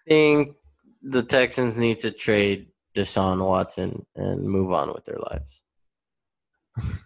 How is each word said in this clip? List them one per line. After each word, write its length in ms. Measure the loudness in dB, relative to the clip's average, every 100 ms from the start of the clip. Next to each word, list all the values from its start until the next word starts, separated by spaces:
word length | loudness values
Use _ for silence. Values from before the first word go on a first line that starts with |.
| 2
think 480 | 6 6 4 2 -6 _ _ _ _
the 200 | -4 -2
Texans 540 | 2 2 2 0 -2 0
need 220 | 0 0
to 100 | -4
trade 560 | -4 0 2 2 0 -8 _ _ -4
Deshaun 480 | -2 0 0 0 2
Watson 600 | 0 0 -4 -8 -8 -12 -8
and 260 | -6 -4
move 280 | -2 -2 0
on 220 | 0 -2
with 100 | -8 -12
their 140 | -12 -10
lives. 320 | -10 -12 -18 _ _ _ _ _ _ _ _ _ _ _ -10
<laughs> 240 | -8 -8